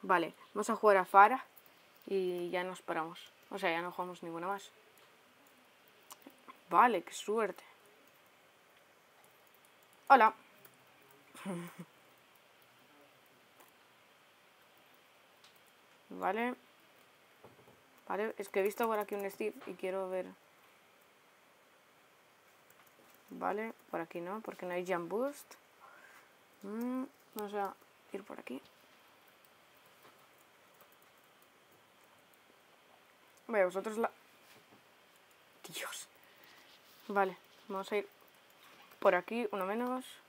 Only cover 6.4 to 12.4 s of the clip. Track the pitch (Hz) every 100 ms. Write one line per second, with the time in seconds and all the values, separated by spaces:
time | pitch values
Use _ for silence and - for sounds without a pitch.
6.4 | - - - 175 240 196 - - - 214
7.4 | 208 175 - - - - - - - -
8.4 | - - - - - - - - - -
9.4 | - - - - - - - 269 220 -
10.4 | - - - - - - - - - -
11.4 | 190 175 175 - 175 - - - - -